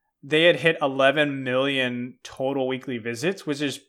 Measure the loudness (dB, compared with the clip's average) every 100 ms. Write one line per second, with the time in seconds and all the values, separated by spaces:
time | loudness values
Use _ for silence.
0 | _ _ -2 4 4 6 2 2 0 4
1 | 4 4 0 -2 -2 0 0 0 -2 -4
2 | -8 -12 -18 -6 -4 -2 -2 -4 -6 -6
3 | -6 -4 -4 -4 -6 -4 -4 -6